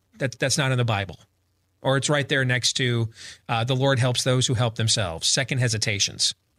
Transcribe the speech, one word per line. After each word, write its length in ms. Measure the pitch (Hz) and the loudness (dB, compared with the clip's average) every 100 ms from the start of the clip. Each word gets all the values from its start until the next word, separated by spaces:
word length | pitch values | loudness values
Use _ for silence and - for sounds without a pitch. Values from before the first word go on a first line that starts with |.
| _ - | _ -6
that, 200 | 135 - | -6 -2
that's 180 | 139 - | 0 2
not 140 | 135 | 2
in 80 | 127 | 2
the 60 | |
Bible. 340 | 117 101 98 - _ _ _ _ _ _ | 2 0 -2 -8 _ _ _ _ _ _
Or 140 | 135 135 | 0 0
it's 120 | 131 | 2
right 200 | 147 127 | 0 0
there 160 | 139 | 0
next 300 | 127 127 - | 2 0 0
to, 340 | - 127 120 110 - - - - | 0 0 0 -2 -6 -20 -14 -4
uh, 160 | 117 | -2
"The 100 | 123 | 0
Lord 240 | 131 139 131 | 2 2 2
helps 240 | 127 123 | 2 0
those 240 | 135 127 123 | 0 2 2
who 80 | |
help 220 | 120 123 113 | 0 0 0
themselves." 500 | 110 - 92 82 - | 0 0 -2 -2 -2
Second 320 | - 131 131 | 0 0 0
hesitations. 760 | 123 107 113 101 - - - - _ | 0 0 -2 0 -2 -2 -4 -4 _